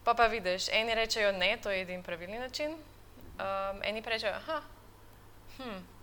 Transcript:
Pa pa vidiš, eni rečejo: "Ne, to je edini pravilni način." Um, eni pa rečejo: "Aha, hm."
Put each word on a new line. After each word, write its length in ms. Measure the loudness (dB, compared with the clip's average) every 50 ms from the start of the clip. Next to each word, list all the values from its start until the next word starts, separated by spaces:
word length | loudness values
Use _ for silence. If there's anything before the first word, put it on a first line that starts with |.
Pa 140 | 6 4 6
pa 120 | 8 6
vidiš, 420 | 6 6 2 0 0 0 0 0 2
eni 260 | 2 4 4 4 4
rečejo: 380 | 2 2 2 2 4 4 4 4
"Ne, 240 | 4 4 2 2
to 140 | 2 0 -2
je 120 | -2 0 -2
edini 200 | -2 -6 -8 -6
pravilni 360 | -8 -8 -8 -8 -8 -6 -6
način." 340 | -6 -6 -4 -2 -2 -2 -4
Um, 1080 | -6 -10 -16 -18 -20 -20 -20 -18 -18 -16 -16 -8 -6 -4 -2 0 0 0 -2 -4 -2 -2
eni 200 | -2 -2 -2 -2
pa 80 | -2
rečejo: 220 | -2 0 0 0 -2
"Aha, 280 | -2 -4 -4 -4 -4 -4 -8 -18 -18 -20 -20 -20 -20 -20 -20 -20 -20 -20 -20 -20 -20 -18 -16 -14
hm." 280 | -10 -10 -8 -8 -10 -12 -14 -18 -20